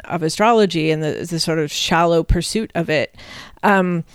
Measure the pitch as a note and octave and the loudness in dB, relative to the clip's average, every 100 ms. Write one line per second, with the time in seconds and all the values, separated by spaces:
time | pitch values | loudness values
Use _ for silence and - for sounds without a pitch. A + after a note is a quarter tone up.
0 | - E3 D#3 - G#3+ A3+ G3 E3 D#3 D#3 | -8 -4 -4 0 4 4 2 2 0 0
1 | D#3 - E3 E3 E3 D#3+ D3 - - E3 | -2 -4 -6 -4 -2 -2 -2 -4 0 2
2 | E3+ E3 E3 F3+ - A3 A3+ E3+ D#3+ D3+ | 4 2 2 0 0 -4 -4 -4 -2 -2
3 | - - - - - - G3+ G3 F3+ E3+ | -2 -8 -20 -20 -20 -2 2 2 2 -2
4 | - | -6